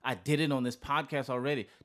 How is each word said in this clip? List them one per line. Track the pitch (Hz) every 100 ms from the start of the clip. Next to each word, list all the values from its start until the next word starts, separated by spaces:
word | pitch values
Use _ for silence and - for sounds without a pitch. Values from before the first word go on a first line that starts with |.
I | 131
did | 101 143 147
it | 156
on | 135
this | 123 120
podcast | - 147 139 143 131
already. | 123 135 139 98 -